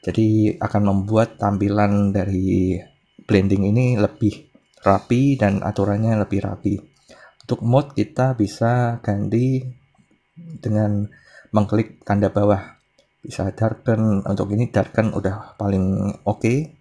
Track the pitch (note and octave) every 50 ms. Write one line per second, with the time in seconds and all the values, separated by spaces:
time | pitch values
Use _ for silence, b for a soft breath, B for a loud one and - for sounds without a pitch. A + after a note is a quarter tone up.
0 | - - F2+ - A2 G#2+ A2 A2 G#2+ G#2 - - - A2 - G#2 G#2 G2+ G2 G2
1 | F#2+ G2+ A2 A2 A2+ A2+ - - - G#2 G2+ F#2+ G2+ G2+ G2+ G#2 G#2 G2+ G2+ G2+
2 | G2+ G2+ G2 G2 F#2 G2+ G2 F#2 F#2 F#2+ F#2+ F#2+ F#2 F#2 F#2 F2+ - - _ _
3 | _ _ _ - - - G#2+ G2 F#2+ G2 G2 G2 F#2+ G2+ G#2 A#2+ B2+ B2 B2 G#2+
4 | G#2 G2+ - - A#2 G#2 - - - _ _ - _ _ _ _ - G2 G2 G2
5 | - - A#2+ B2 C3+ C#3 C#3 C3+ G#2 G2+ G2 G2 - F#2+ G2+ - G2 G2 G2+ G2+
6 | A2 A2+ A2+ G#2+ G2+ - G#2 G2+ - G2+ G2 - - G2+ G2+ G2 - - B B
7 | B B B B B B B B - - A#2+ - - A2+ B2 C3+ D3 C#3+ - -
8 | G#2 - - - B2+ C3 C3 A2+ G#2 G2 - - A#2 A#2 A#2+ B2 B2 A#2 A#2 A#2
9 | - - G2+ G2+ G#2 G2+ A2 A#2 B2 C3 C3 C3 B2+ B2+ - - _ _ _ _
10 | _ _ _ _ _ _ _ - E3+ E3 D#3+ - - A2 G#2+ G#2+ G#2+ G#2 G#2 G2+
11 | G#2 G#2 B B B B B B B B - G#2+ G#2 G2+ - A2 A2 - - _
12 | _ - G2+ G2+ G2+ F#2+ - G2+ G2+ G#2 G2+ F#2+ - - - _ _ _ _ _
13 | _ _ _ _ _ - - - F2+ G2 - - A2+ A2+ A#2+ - - - A2+ A2
14 | A2+ A2 G#2 G2 G2 - G2 G2+ G#2+ G2 G2+ G#2+ A#2+ A#2 - G#2 F#2+ - - -
15 | A2 A2 - - F#2+ F#2 G2 G#2 - - - _ G#2 G2+ G2 F#2+ F#2+ F#2+ F#2+ G2
16 | G2 G2+ G2+ - _ G2+ G#2 - - A2+ A#2+ C#3 D#3 D3+ - _